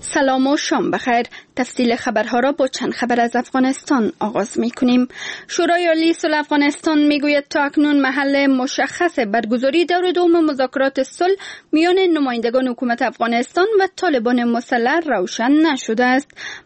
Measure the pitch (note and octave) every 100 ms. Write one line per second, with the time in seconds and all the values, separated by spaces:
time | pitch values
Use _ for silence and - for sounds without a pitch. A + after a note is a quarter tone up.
0 | - D#4+ C4+ C4 C4 D4+ - C#4+ F3 F#3
1 | - A#3 A#3+ - - - B3 - B3 A#3
2 | - G#3+ G#3+ A#3+ B3+ C#4+ C4 - B3+ -
3 | B3 A#3+ A#3+ A#3+ B3 C4 C4 C4+ - C#4
4 | G#3 - G#3 E3 G3+ - A3+ - B3+ B3
5 | B3 - - - - - E4+ E4+ F4 D#4+
6 | E4 E4 E4 D4+ D4 D4 C#4+ - - D4+
7 | D4 D4 D4 D4 C#4+ F4+ C#4+ D4 D4 C#4+
8 | C4+ C4 C#4 C#4 C#4 C4 B3+ - C#4 -
9 | F4 E4+ A3 A3 A3+ A#3+ C4 D4+ F4 F4+
10 | F4+ E4+ F4 E4+ D#4 C4+ C4 C#4 C4+ C4+
11 | C4 - F4 G4 - - _ D#4 E4+ F#4
12 | F#4+ D#4 C4+ A#3+ A3+ B3 C4 A#3+ B3 A#3
13 | B3 - A#3 A#3 C#4 - G4 G#4+ F#4+ -
14 | F4+ C4 A#3 B3 A#3+ A#3 A#3+ B3 A#3 D#4
15 | D#4+ A3 F#3+ - A#3 D4+ D#4+ C4+ - A3
16 | B3 B3+ - - - -